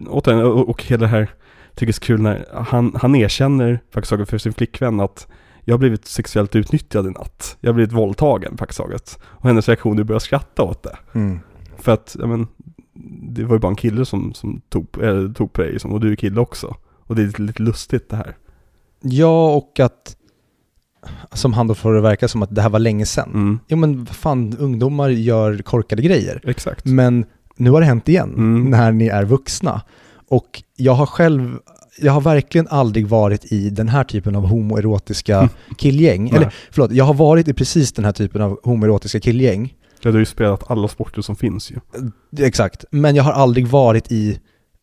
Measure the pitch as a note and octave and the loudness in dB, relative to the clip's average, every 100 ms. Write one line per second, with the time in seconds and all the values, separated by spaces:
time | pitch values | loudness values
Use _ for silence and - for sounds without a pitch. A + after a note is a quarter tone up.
0 | - C#3 C3+ A2+ A#2+ A#2 B2 - - A#2+ | -8 -2 2 4 4 2 0 -2 -2 0
1 | A2+ A2 G#2+ - _ _ _ - A#2 - | 2 0 -2 -8 _ _ _ -6 -4 -2
2 | - A2 G#2+ G2+ - - A#2 B2 A#2+ A#2 | 0 0 0 -2 -8 -10 -2 0 0 0
3 | B2+ C#3 G#2 - C3+ C3+ A#2+ A#2+ - A#2 | 2 4 2 2 0 2 0 -2 -6 -8
4 | - G#2 G2+ G#2+ A2 - A#2 - B2+ G#2+ | -4 -4 -4 -6 -4 -4 -4 -4 -4 -2
5 | G2 - - - _ _ - A#2 C3 A2 | -4 -8 -20 -20 _ _ -2 2 2 0
6 | - - - G#2+ G2+ A2 G#2 D3+ - G#2+ | -6 -10 -4 -2 0 0 0 -2 -2 -4
7 | F#2+ F2+ - - - - A#2+ A#2 A2 A#2 | -4 -8 -14 -14 -18 -6 -2 0 0 0
8 | G#2 G#2 D3+ G#2+ - - - - - - | -2 0 0 0 -4 -10 -12 -10 -10 -12
9 | - - - - B2 A#2 G#2+ A2+ A2+ G#2+ | -14 -20 -20 -4 2 2 2 0 0 -2
10 | G#2+ G#2+ - C#3 - - F#2 - - - | -2 -4 -2 -4 -4 -4 -4 -6 -14 -18
11 | - A2+ G2+ F2 - - - - - A2 | -10 -4 -4 -6 -12 -20 -20 -6 0 0
12 | - - A#2 A#2 A2+ - D#3+ - _ - | -2 -8 -6 -4 -6 -12 -20 -20 _ -20
13 | - - - A#2 A#2 A2+ F#2 G2+ A#2 G#2+ | -20 -18 -14 -8 0 0 0 -2 -2 -2
14 | C3 G2+ F2 - A2 - - F2+ - - | -4 -4 -6 -10 -10 -12 -8 -8 -6 -4
15 | A2+ G2 G2 A#2 G2+ - E2+ - - G#2+ | -2 0 -2 -4 -4 -4 -4 -4 -6 -2
16 | A2 G#2+ G2+ G#2 B2 - - - _ _ | -2 -2 -2 -2 -4 -6 -14 -14 _ _
17 | - A2+ G2+ G#2+ G#2 A2+ A2 A2 - B2 | -6 -2 -2 -2 -6 -2 -2 -4 -4 -6
18 | - G#2+ - - _ _ _ _ _ _ | -6 -10 -10 -16 _ _ _ _ _ _
19 | C3+ B2+ E3 E3 D#3+ D3 - - B2 - | -4 2 4 4 2 2 -2 0 0 -2
20 | - - _ _ _ _ _ _ _ _ | -20 -20 _ _ _ _ _ _ _ _
21 | - - - - C3+ A2+ A2+ A2 A2 A2 | -20 -20 -16 -4 0 0 0 0 2 4
22 | G#2+ G2+ B2 A2+ G2+ G#2+ G#2+ G#2+ A2+ G#2+ | 4 2 0 -2 -4 0 0 2 0 0
23 | G#2+ - - A2 G2+ A2+ - D#3+ D#3 C3+ | -2 -4 -4 -2 -2 -2 -2 0 0 0
24 | A#2 F2+ D#3+ C3 A2 A#2 C#3 A#2 B2+ C#3+ | -8 -6 -2 -2 -2 -4 -4 -2 -2 0
25 | C#3 A#2+ A2+ A2 G#2+ G#2 - A#2+ - G#2+ | 0 0 0 2 0 -2 -2 -2 -2 0
26 | D#3 D#3+ F#2 - - B2 - - C3+ C3 | 2 2 -2 -6 -6 -6 -8 -6 0 4
27 | B2+ A#2+ A2 _ _ - B2 D3+ D#3+ A#2 | 4 2 -2 _ _ 0 4 6 4 2
28 | D3 F3 - - A2 A#2 B2+ A#2 A2+ A2+ | 2 2 0 0 2 2 4 4 4 4
29 | A2+ G2+ G2+ C3+ - - F#3 - - _ | 2 0 2 0 -2 -6 -4 -6 -10 _
30 | _ _ - B2+ - - - - B2+ B2+ | _ _ -2 -2 -2 -16 -16 -2 2 2
31 | C#3+ - E3 C#3+ B2 B2 _ - _ - | 0 2 2 2 -2 -8 _ -20 _ -2
32 | D3 C#3+ D3 D3+ - E3 D#3+ C#3+ A#2+ A2 | 2 2 2 2 2 0 0 0 0 0
33 | G#2 A2+ G2+ G#2 - G#2+ G2+ G2+ A2 C#3 | 2 2 2 0 -4 -4 -2 -2 0 0
34 | C3+ G#2+ G#2+ G2+ F#2+ A2+ G#2+ G#2+ G#2+ G2+ | 0 -4 -2 -2 0 0 0 -2 0 -2
35 | - G2+ - G2 F#2+ - - - C#3+ C3+ | -4 -6 0 4 4 0 -16 -2 0 4
36 | D#3+ F#2 A#2 C#3+ A#2+ - - - A#2 B2 | 4 2 2 2 2 -2 -6 0 2 4
37 | C3+ C#3+ D#3 E3 D#3+ - C3 E3+ B2+ - | 4 4 4 4 2 0 0 0 0 0
38 | G#2 G2 G2+ G2+ G#2 G2 B2 A#2 G#2+ G2+ | -2 -2 -4 -2 -4 -4 -2 0 2 0
39 | G#2 G#2+ A#2+ A#2 B2+ G2 C3 _ _ _ | 0 -4 0 2 2 0 -4 _ _ _
40 | A#2 A2 A2 - G#2+ F#2+ - A2+ G#2 - | 0 2 2 0 -2 -2 -4 -4 -4 -6
41 | A2 - G#2 G#2 A#2 - - B2 - A2 | -10 -8 -8 -4 -4 -6 -10 -16 -16 -12
42 | B2+ - _ D3 C3+ - G2 - - D3 | -12 -12 _ -2 0 0 -2 -4 -4 2
43 | D3 C#3+ C#3 C3+ C3 B2 B2 C#3 B2 A2 | 4 4 2 4 2 2 2 4 4 2
44 | - A2+ G#2 G2 _ _ _ _ | 0 -4 -2 -6 _ _ _ _